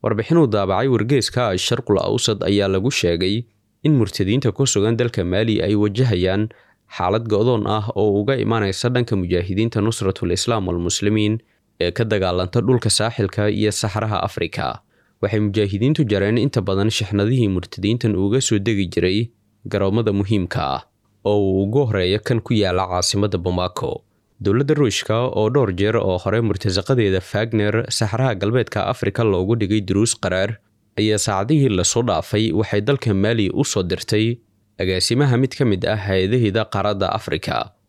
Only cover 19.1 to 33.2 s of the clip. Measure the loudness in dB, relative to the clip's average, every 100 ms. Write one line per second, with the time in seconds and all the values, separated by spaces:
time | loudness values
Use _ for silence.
19.1 | 0 -2 _ _ _ -6 -2 0 0 0
20.1 | 0 0 0 0 -2 -4 -4 -8 _ _
21.1 | _ 0 2 2 2 2 0 0 0 0
22.1 | 0 0 -2 0 0 2 0 -2 -2 -2
23.1 | 0 0 -2 -2 -2 -2 -4 -6 -8 _
24.1 | _ _ _ 0 0 2 2 2 0 -2
25.1 | -2 0 0 0 2 0 0 0 0 0
26.1 | -2 0 0 0 -2 -2 -2 0 2 2
27.1 | 0 -2 -4 -2 0 0 0 -2 -2 -2
28.1 | 0 0 0 0 0 0 -2 -4 -2 -2
29.1 | 0 2 2 2 0 2 0 0 2 2
30.1 | 0 -2 0 -2 -4 _ _ _ -2 0
31.1 | 2 0 -2 2 2 4 2 2 2 0
32.1 | 0 0 0 0 0 0 0 0 0 0
33.1 | 0